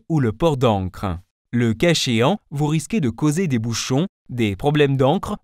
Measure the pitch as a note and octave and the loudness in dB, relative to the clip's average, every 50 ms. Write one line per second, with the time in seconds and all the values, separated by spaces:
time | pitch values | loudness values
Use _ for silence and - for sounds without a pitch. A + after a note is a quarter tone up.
0 | - - E3 D#3 C3+ A2+ G#2 - - E3 D3+ C3 B2 B2 A2 G2 F#2 F#2 - - | -4 -2 -2 0 0 0 0 0 0 0 2 2 2 2 2 2 -2 -4 -6 -6
1 | - G2+ E2+ F2 - _ _ _ _ _ - A#2+ A#2+ A#2 A2 A2 - F3 E3 - | -6 -6 -6 -8 -10 _ _ _ _ _ -2 0 0 0 0 2 2 2 2 2
2 | - - A#2+ A2 A2+ C#3 G3 G#3+ - _ - C#3 D3+ D3 D3+ D#3+ - - - A3+ | 0 0 0 2 2 2 2 0 -4 _ -6 -4 -2 -2 -2 -2 -2 -2 -2 0
3 | D#3 A#2+ A2 - - D3+ D3 D#3+ G3 E3+ C3+ A#2+ A2+ A#2 A2+ A2 - - B2+ C3+ | 0 -2 -2 0 0 0 0 0 0 0 0 -2 -2 -2 -4 -4 -4 -2 0 0
4 | E3+ G3 - _ _ - C3 A#2+ A#2 G#2+ G2 F#2 - C#3+ C#3+ D3+ D3 C#3+ C#3 C3 | -2 -2 -6 _ _ -10 -4 -2 0 0 -2 -2 0 0 2 2 2 2 2 2
5 | C3 B2+ D3+ G3+ - - - - | 2 2 2 0 -2 -6 -8 -10